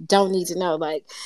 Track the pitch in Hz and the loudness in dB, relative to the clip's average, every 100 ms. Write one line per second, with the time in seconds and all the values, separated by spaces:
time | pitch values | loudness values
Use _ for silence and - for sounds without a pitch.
0 | 160 196 196 190 180 175 180 156 160 156 | 2 4 4 0 -2 -2 -2 -2 -2 -6
1 | - - | -8 -18